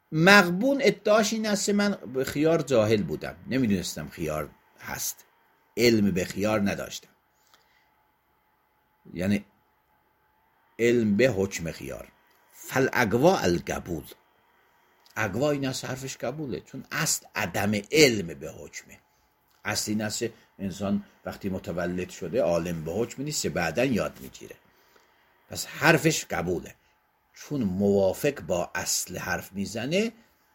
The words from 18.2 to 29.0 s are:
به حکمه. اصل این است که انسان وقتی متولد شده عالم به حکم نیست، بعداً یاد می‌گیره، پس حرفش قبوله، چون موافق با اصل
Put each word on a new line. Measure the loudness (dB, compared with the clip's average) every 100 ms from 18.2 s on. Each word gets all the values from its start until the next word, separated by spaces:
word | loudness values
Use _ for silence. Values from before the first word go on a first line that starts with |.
| -4
به | -10 -12
حکمه. | -14 -16 -18 -18 -20 _ _ _ _ _ _ -4
اصل | -4 -2
این | -2
است | -2 -4
که | -6 -8 _ -10
انسان | -8 -4 -2 -2 -2 _ -12
وقتی | -8 -6
متولد | -6 -6 -4 -2 -4 -6
شده | -8 -4 0
عالم | 2 2 0 -4
به | -4
حکم | -4 -4 -6
نیست، | -6 -4 -4
بعداً | -2 -2 0 0
یاد | 0 -2 -8
می‌گیره، | -18 -18 -20 -20 _ _ _ _ _ _ _ _ _
پس | -12 -10
حرفش | 2 4 6 4 0 -4
قبوله، | -4 -2 -4 -6 -20 _ _ _ _ _
چون | -20 -10 -4
موافق | -2 2 4 4 2 2 -2 -2
با | -4 -2 -2 -6
اصل | -4 -4